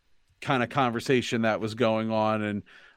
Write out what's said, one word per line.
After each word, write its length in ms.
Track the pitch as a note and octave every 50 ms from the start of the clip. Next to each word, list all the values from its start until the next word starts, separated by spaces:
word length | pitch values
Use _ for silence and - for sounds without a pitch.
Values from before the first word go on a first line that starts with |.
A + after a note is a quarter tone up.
| _ _ _ _ _ _ _ _
kind 220 | - - C#3 B2+
of 80 | A#2+ A2+
conversation 720 | - C#3+ C3 A#2+ A2+ A#2 - - C3+ B2 A2 - B2+ A2+ A2+
that 160 | A2 G#2+ F2+
was 140 | A2 G#2+ A2
going 380 | A2+ A#2+ A2 A2 A2 A2 A2
on, 320 | A2 A2 G#2+ A2 A2 G#2+ G#2+
and 200 | G#2 G2+ G2+ - - - - - - _